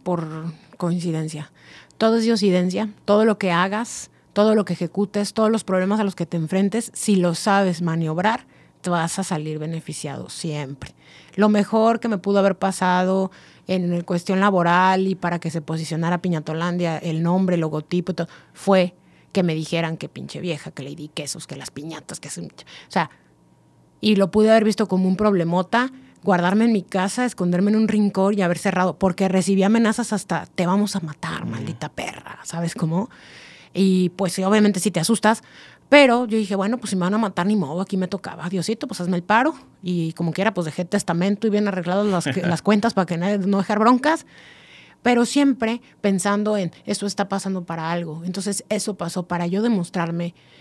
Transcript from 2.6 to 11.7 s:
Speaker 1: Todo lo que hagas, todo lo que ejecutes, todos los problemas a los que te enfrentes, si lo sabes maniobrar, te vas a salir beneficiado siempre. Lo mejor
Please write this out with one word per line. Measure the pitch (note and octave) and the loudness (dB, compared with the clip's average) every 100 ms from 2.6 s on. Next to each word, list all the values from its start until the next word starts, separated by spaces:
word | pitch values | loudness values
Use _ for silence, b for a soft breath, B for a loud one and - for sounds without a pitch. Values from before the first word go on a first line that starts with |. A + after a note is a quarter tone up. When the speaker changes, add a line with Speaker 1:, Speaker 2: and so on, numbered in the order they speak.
| F3+ F#3 G#3+ - - | 2 0 -4 -6 2
Speaker 1:
Todo | G#3 A3 | 4 4
lo | G#3 | 2
que | F#3+ | 0
hagas, | E3+ F#3+ G#3+ A#3+ - - b b | 2 0 -2 -6 -10 -14 b b
todo | - G#3+ | 2 4
lo | G#3+ | 4
que | G3 | 2
ejecutes, | E3+ E3+ - G3+ G#3 G3+ | -2 -2 -2 -2 -2 -4
todos | - A3 | 0 2
los | A3 | 2
problemas | - F#3 F#3+ G#3+ | 0 0 2 0
a | |
los | G3+ - | -2 -2
que | E3+ | -4
te | E3+ | -4
enfrentes, | D#3+ F#3+ G3 A3 - | -2 0 0 0 -6
si | - - G3 | -6 2 2
lo | F3 | 2
sabes | E3 - G3 F#3+ E3+ | 0 2 2 2 0
maniobrar, | F3 E3 D#3+ D#3+ G3 A#3 - b b _ | -2 -2 -2 0 -2 -2 -8 b b _
te | F3+ | -4
vas | F3 E3 - | -2 -2 -4
a | |
salir | F#3+ D#3+ D#3 D3+ | -4 -4 -4 -6
beneficiado | D#3 D#3+ - D3+ D3 C3 - | -6 -8 -10 -10 -10 -10 -12
siempre. | - E3+ D3 C3+ C#3 - - B B B - | -10 -6 -6 -8 -10 -14 -18 B B B 2
Lo | G#3+ | 4
mejor | G#3 G3+ | 4 2